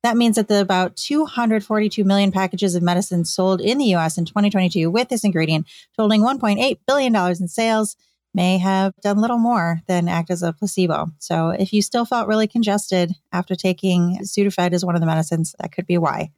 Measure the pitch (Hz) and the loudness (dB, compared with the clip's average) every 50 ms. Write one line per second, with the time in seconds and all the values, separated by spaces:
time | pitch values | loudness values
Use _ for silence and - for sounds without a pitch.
0 | - 240 226 240 240 233 208 226 214 - 214 202 196 185 196 180 185 180 - - | 0 0 2 2 2 2 2 2 2 2 2 2 2 2 2 0 0 -2 -4 -10
1 | - - 285 294 311 294 - - 240 226 220 214 202 - 220 214 214 208 - - | -8 -2 0 -2 -2 -2 -2 -2 0 0 0 0 -2 -2 -2 0 0 -2 0 0
2 | 208 196 196 202 202 196 185 196 190 180 - 180 202 196 175 180 170 175 175 175 | 0 2 2 2 2 2 0 0 -2 -2 -2 -2 -2 0 0 0 0 0 0 0
3 | - - 185 175 170 - - - 185 185 190 180 - 202 240 277 285 226 185 175 | -2 -2 -2 -4 -4 -4 -2 -2 0 0 0 0 0 -2 0 0 2 2 2 2
4 | 160 160 160 - 170 165 - 208 202 208 202 196 185 180 - 165 160 165 175 226 | 0 -2 -2 -4 -6 -4 -2 0 0 2 2 2 0 0 0 0 0 0 0 0
5 | 247 - 254 226 - 208 175 165 160 156 160 156 156 - - - - _ _ - | -2 -2 -4 -2 -2 0 0 0 0 0 0 -2 -4 -6 -12 -20 -20 _ _ -2
6 | 220 208 220 214 208 240 277 269 - 214 202 208 247 269 233 - _ - 262 285 | 0 2 4 4 2 2 0 0 0 -2 0 0 0 -2 -2 -4 _ 0 0 2
7 | 269 254 226 208 180 180 180 170 190 170 - - 226 226 220 220 214 208 - _ | 2 2 2 2 2 0 0 -2 -4 -6 -2 -2 0 0 2 0 0 -2 -6 _
8 | _ _ _ _ _ _ _ - 175 180 190 190 180 190 190 190 190 196 185 _ | _ _ _ _ _ _ _ 0 2 2 2 2 2 0 2 2 0 0 -2 _
9 | - 208 202 208 214 233 247 240 226 240 240 214 170 170 170 165 - - 185 175 | -4 -2 0 2 2 0 0 0 2 2 2 2 0 0 -2 -4 -2 -2 0 0
10 | 170 170 175 165 165 - 180 170 175 170 165 _ - 196 - - 185 170 156 151 | 0 0 0 -2 -2 -2 -4 -2 -2 -4 -4 _ -6 -4 0 0 0 0 0 -2
11 | 160 165 156 _ - - 170 165 165 165 170 - 190 185 - 208 196 - - 240 | -4 -6 -8 _ -8 -4 -2 0 0 0 0 -2 -2 0 0 0 0 0 -2 -2
12 | 233 - 262 240 220 196 214 214 220 208 _ 233 226 208 202 208 - - - 185 | -2 0 -2 -2 0 0 0 0 0 0 _ -2 0 2 0 0 -2 0 0 0
13 | 175 165 180 _ _ _ - 180 180 - 190 175 - 190 180 - - 190 180 180 | 0 0 -2 _ _ _ -6 -6 -4 -4 -6 -2 0 -2 -2 0 0 2 2 4
14 | 175 175 180 190 202 202 - - 202 202 190 - 180 180 175 175 180 180 170 170 | 2 2 0 -4 -8 -6 -2 0 0 0 2 0 0 0 0 0 0 0 0 0
15 | 165 160 160 160 160 - 170 165 160 - - _ - - - - 185 _ 175 175 | 2 2 2 0 0 0 0 -2 -2 -4 -6 _ -12 -8 -6 -8 -4 _ 0 0
16 | 165 147 139 - - 160 _ | 2 0 -2 -2 -6 -8 _